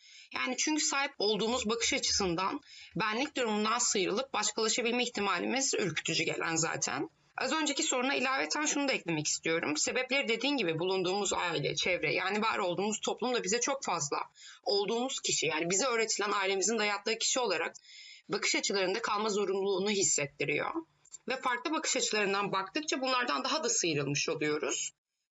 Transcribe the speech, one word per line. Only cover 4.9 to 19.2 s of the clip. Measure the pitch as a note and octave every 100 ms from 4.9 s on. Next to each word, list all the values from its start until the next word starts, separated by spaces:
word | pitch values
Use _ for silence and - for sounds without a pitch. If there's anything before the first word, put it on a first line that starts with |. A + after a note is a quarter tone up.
| B3
ihtimalimiz | A#3+ G#3+ G3+ F3+ G#3 A#3+ C4
ürkütücü | - F#3+ D3 - D#3+
gelen | D#3+ - E3 D#3+
zaten. | D#3+ D#3 - C3 G4 - _ -
Az | B3
önceki | D#4+ D4+ C#4+
soruna | D#4 B3+ B3+ C#4
ilaveten | B3+ C4+ D4+ D4+ D4+
şunu | D4 C#4
da |
eklemek | A3 - D#3 D3+
istiyorum. | - E3 E3 C#3 D3+
Sebepleri | - A3+ B3+ C#4 A3
dediğin | A3+ C4 C#4+
gibi | F3+ D#3
bulunduğumuz | F#3 F#3+ F3+ G3+ G3
aile, | - F3 D3+ D3 -
çevre | G3 F3 D3+
yani | C#3 F#3 G#3+
var | A3 A3
olduğumuz | F#3 F3 G#3 G#3
toplum | - G3 A#3+ A#3+
da |
bize | F#3 A#3
çok | D4 C4+
fazla | - F3 D3 D#3 - - - -
olduğumuz | - G3+ G3 A#3 C4 -
kişi | - - D3
yani | D#3 E3+
bize | G3 C4+
öğretilen | A#3 A3 - G#3
ailemizin | G3+ F#3+ G3 F#3 A3+
dayattığı | G#3 G3+ - A3+
kişi | - C4+
olarak | A#3 D#3+ F3 - - - - - -
bakış | F#3+ - D#4
açılarında | - G4 F#3 G#3+
kalma | A3+ G#3